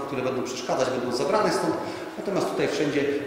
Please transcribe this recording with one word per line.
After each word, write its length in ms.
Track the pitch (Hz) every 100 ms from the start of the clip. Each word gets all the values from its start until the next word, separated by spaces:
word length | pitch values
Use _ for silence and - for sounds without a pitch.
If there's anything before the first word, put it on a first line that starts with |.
| -
które 140 | 131
będą 220 | 127 123
przeszkadzać, 460 | 107 - - 160 127
będą 280 | 127 123 -
zabrane 340 | - 208 180
stąd. 200 | - 170 - - - - -
Natomiast 320 | 202 180 -
tutaj 180 | - 135
wszędzie 380 | - 147 139 139 -